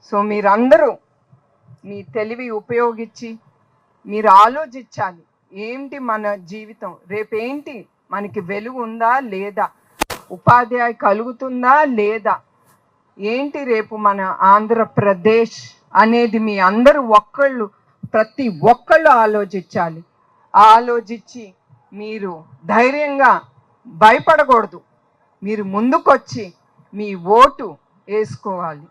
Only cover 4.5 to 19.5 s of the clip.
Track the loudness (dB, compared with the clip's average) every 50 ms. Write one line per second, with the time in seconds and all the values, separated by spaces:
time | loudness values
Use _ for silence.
4.5 | 4 -2 -10 -10 -12 -20 -20 _ _ -8 -8 -8 -8 -12 _ _ _ _ _ _
5.5 | _ -16 -14 -12 -12 -14 -14 -14 -14 -12 -6 -6 -6 -4 -4 -6 -8 -8 -10 -16
6.5 | -18 -18 -18 -20 -20 _ -16 -16 -16 -16 _ _ -10 -10 -10 _ -8 -8 -8 -8
7.5 | -10 -10 -12 -14 -18 -18 -20 _ _ _ _ _ -10 -10 -10 -8 -10 -10 -10 -8
8.5 | -10 -10 -10 -12 -10 -10 -10 -10 -8 -4 -2 0 0 0 -2 -6 -10 -10 -10 -10
9.5 | -6 -6 -6 -6 _ _ _ _ _ _ -8 _ -8 -20 -18 _ -20 -6 _ 4
10.5 | 4 4 4 0 -4 -4 -4 -4 -4 _ 0 0 0 0 -2 -10 -10 -10 -12 -10
11.5 | -8 -4 2 4 4 4 4 2 0 -2 -2 -2 -2 -4 -2 -4 -4 -4 _ _
12.5 | _ _ _ _ _ _ _ _ _ _ _ _ _ _ -8 -6 -4 -4 -6 -6
13.5 | -8 -10 -6 -4 -4 -4 -4 -6 -10 -2 -2 -2 -2 0 -4 -6 -4 0 4 4
14.5 | 4 4 4 0 0 0 0 -2 _ -2 0 0 0 0 0 2 2 2 0 0
15.5 | -4 -18 -20 -20 -20 _ _ _ 2 2 4 4 4 2 0 0 0 -2 -2 -2
16.5 | -2 2 0 2 2 4 4 4 4 4 0 2 2 2 2 _ _ -2 -2 -2
17.5 | -2 -4 -8 -10 _ _ _ _ _ _ -20 -6 -2 -2 -2 -2 _ -6 -6 -6
18.5 | -6 0 2 2 2 2 _ 2 2 4 6 4 4 4 4 2 0 -2 -4 -4